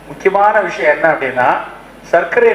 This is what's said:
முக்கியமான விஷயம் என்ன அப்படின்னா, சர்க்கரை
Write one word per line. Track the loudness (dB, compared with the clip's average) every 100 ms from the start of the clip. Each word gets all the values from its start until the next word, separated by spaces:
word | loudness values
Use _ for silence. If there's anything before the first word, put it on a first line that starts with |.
| -20
முக்கியமான | -6 -2 2 2 2
விஷயம் | -2 -2 0
என்ன | 2 0
அப்படின்னா, | 0 -2 0 0 0 -6 -16 -20 -20
சர்க்கரை | -2 -2 0 2 2